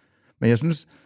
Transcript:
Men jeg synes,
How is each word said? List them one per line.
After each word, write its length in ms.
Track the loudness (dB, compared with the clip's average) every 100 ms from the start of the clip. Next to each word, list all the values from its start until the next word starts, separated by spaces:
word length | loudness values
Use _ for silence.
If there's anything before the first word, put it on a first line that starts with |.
| _ _ _ -2
Men 100 | 0
jeg 80 | 2
synes, 280 | 0 -4 -8 _